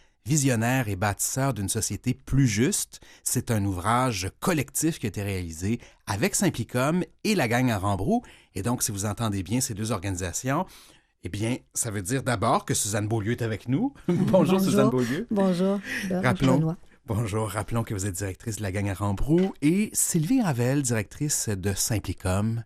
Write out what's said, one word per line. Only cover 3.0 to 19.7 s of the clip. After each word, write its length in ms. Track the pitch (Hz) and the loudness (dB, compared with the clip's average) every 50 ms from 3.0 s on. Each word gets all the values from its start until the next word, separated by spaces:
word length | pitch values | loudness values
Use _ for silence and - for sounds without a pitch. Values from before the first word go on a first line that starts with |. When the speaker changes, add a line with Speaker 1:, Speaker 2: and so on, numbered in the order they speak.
| - - - - _ | -20 -20 -20 -8 _
Speaker 1:
C'est 260 | - - 127 - - | -2 -2 -2 0 0
un 140 | 120 107 98 | 0 0 2
ouvrage 680 | 101 98 87 87 104 117 123 131 131 117 92 92 95 - _ | 0 -2 -2 0 2 2 2 2 2 0 -2 -4 -6 -6 _
collectif 600 | - - 185 156 131 - - - - 160 160 - | -2 0 0 0 0 -2 -4 -2 -2 -2 -2 -2
qui 60 | - | -4
a 20 | 110 | -6
été 160 | 95 107 101 | -4 -4 -4
réalisé 560 | 101 98 92 90 85 80 78 90 98 117 - - - - _ _ | -4 -4 -4 -6 -8 -8 -6 -2 -2 -2 -2 -4 -14 -20 _ _
avec 300 | - 98 98 131 202 - | -6 -2 0 0 0 0
Simplicom 680 | - - 160 - - 113 - - 123 127 143 165 180 175 - _ _ _ | 2 0 0 0 -2 -6 -4 -2 0 0 2 0 0 -2 -4 _ _ _
et 100 | 196 214 | 0 2
la 140 | 190 135 113 | 2 2 2
gang 200 | 113 123 127 127 113 | 2 2 2 2 2
à 60 | 98 | 0
Rambrou. 440 | 90 101 101 87 95 135 214 247 - - - - _ _ _ | 0 -2 -2 0 0 0 0 -2 -2 -8 -20 -20 _ _ _
Et 80 | 98 98 | -6 -2
donc, 220 | 117 123 113 - | -2 -2 -2 -2
si 80 | - 107 | -4 -4
vous 120 | 98 98 | -2 -4
entendez 380 | 107 101 - 120 110 104 98 92 | -4 -2 -2 -2 -2 -2 -4 -4
bien 180 | 82 107 127 | -2 -2 -2
ces 140 | 131 - 110 | -2 -2 -4
deux 160 | 92 110 107 | -6 -4 -4
organisations, 760 | 120 101 82 101 95 87 95 87 - - - 127 135 156 185 - - - - - - - _ _ _ _ _ | -4 -4 -4 -4 -4 -4 -4 -4 -6 -4 -4 -2 -2 -2 -2 -6 -10 -20 -20 -20 -20 -20 _ _ _ _ _
eh 60 | 95 | -8
bien, 300 | 90 101 107 113 127 - - _ _ | -4 -4 -2 -2 -2 -4 -8 _ _
ça 160 | - - 117 | -4 -4 -2
veut 100 | 101 104 | -4 -6
dire 220 | 95 87 127 135 - | -4 -2 -2 -2 0
d'abord 420 | 135 123 104 104 113 139 202 - | 0 -2 0 2 2 2 2 0
que 80 | - 131 | 0 -2
Suzanne 340 | - - 107 101 110 104 | -2 -2 -2 -2 -2 0
Beaulieu 260 | 107 117 113 101 104 120 | 0 0 0 0 0 -2
est 100 | - 120 | -2 -2
avec 260 | 113 110 95 - 117 | -4 -4 -6 -2 -2
nous. 240 | 127 151 233 285 - - | 0 0 0 -2 -4 -6
<laughs> 80 | - - | -2 0
Bonjour, 220 | 175 170 185 - | 2 2 2 4
Speaker 2:
Bonjour. 300 | - 190 - - 185 190 196 | 6 4 6 6 4 2 4
Speaker 1:
Suzanne 260 | 190 - - - - | 4 4 4 4 4
Beaulieu. 380 | - 127 123 113 127 160 226 - | 4 2 0 0 0 -4 -2 -2
Speaker 2:
Bonjour, 480 | 220 202 196 190 185 170 190 190 196 202 196 - - - - 190 | 0 2 2 2 2 2 2 0 0 -2 -4 -6 -8 -6 -4 -4
Bernard 160 | 185 180 - 190 - | -4 0 2 2 2
Speaker 1:
Rappelons, 240 | 185 139 135 131 | 4 4 4 4
Speaker 2:
Benoît. 200 | 135 160 160 170 - - - - _ _ | 4 2 0 -2 -6 -12 -20 -20 _ _
Speaker 1:
bonjour, 420 | - 110 98 120 107 98 110 110 107 | -4 -2 -2 -2 0 0 -2 -2 -2
rappelons 320 | 95 107 95 - - 117 110 | -2 -4 -4 -2 -2 -2 -2
que 80 | - 113 | -2 -4
vous 140 | 95 92 | -4 -4
êtes 80 | 104 92 | -4 -4
directrice 420 | 87 101 95 92 - - 117 107 | -4 -6 -6 -6 -6 -8 -8 -6
de 60 | 98 107 | -4 -4
la 100 | 98 92 | -4 -2
gang 160 | 101 98 101 | -2 -2 -2
à 60 | 98 | -2
Rambrou 580 | - 104 101 101 98 - 120 156 175 185 190 - - | -2 -2 -2 0 0 2 2 4 4 4 2 0 0
et 300 | - 147 | 2 2